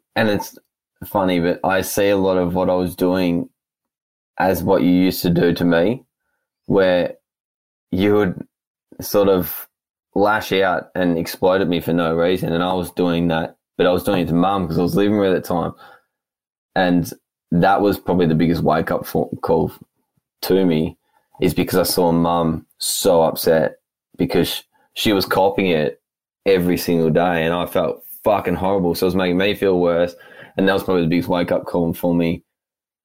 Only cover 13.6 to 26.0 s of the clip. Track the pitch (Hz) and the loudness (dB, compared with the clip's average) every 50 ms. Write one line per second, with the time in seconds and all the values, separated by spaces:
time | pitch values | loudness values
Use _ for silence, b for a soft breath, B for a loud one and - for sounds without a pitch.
13.6 | _ _ _ - 90 90 90 90 - - 101 90 85 78 82 87 90 95 101 98 | _ _ _ 0 2 2 2 0 0 -2 -2 0 0 0 0 0 0 0 0 -2
14.6 | 92 78 80 90 90 85 82 95 101 104 107 104 98 95 90 80 - - 92 85 | -2 -2 -2 -2 -2 0 0 0 0 2 2 2 2 2 0 0 -2 -4 -4 -4
15.6 | 82 82 - B B B B B B B B B _ _ _ _ _ _ _ _ | -4 -6 -8 B B B B B B B B B _ _ _ _ _ _ _ _
16.6 | _ _ _ 90 92 90 90 87 80 - - - _ _ _ _ _ _ - 87 | _ _ _ 0 2 2 2 2 0 -2 -10 -16 _ _ _ _ _ _ 0 2
17.6 | 85 95 101 71 101 101 95 - - - 90 92 87 80 80 78 85 80 82 78 | 4 4 4 4 2 0 0 0 -2 -2 0 2 2 2 2 2 2 0 0 0
18.6 | 80 73 76 82 - - 90 - - - - 82 - - - - - - 82 82 | 0 0 0 0 0 -2 -4 -4 -6 -4 -4 -4 -4 -4 -6 -8 -2 -2 0 0
19.6 | 87 - - - - _ _ _ _ _ _ _ _ _ _ _ - - 92 95 | 0 -4 -6 -12 -20 _ _ _ _ _ _ _ _ _ _ _ -2 0 0 2
20.6 | 95 90 80 78 80 - - _ _ _ _ _ _ _ _ - - 90 - - | 2 2 2 0 -2 -4 -6 _ _ _ _ _ _ _ _ -2 -2 0 0 0
21.6 | 87 - - 92 87 - - - 90 85 85 85 85 85 85 85 82 82 80 80 | -2 0 0 0 0 0 0 0 2 2 2 2 2 0 0 0 0 -2 -2 -4
22.6 | - _ _ _ - - - - - 85 87 82 80 78 - - - 85 82 80 | -8 _ _ _ -8 -6 -6 -2 0 2 4 4 4 2 0 -2 0 2 2 2
23.6 | - - - _ _ _ _ _ _ _ _ - 90 85 - 90 82 - - - | 2 0 -4 _ _ _ _ _ _ _ _ -4 -4 0 0 0 0 0 -4 -8
24.6 | - _ _ _ _ _ _ - - 113 104 98 - - 104 98 95 98 - - | -12 _ _ _ _ _ _ -4 -2 0 0 0 0 0 0 2 2 2 2 0
25.6 | 98 92 82 78 76 64 - - | 0 0 0 0 0 -2 -4 -8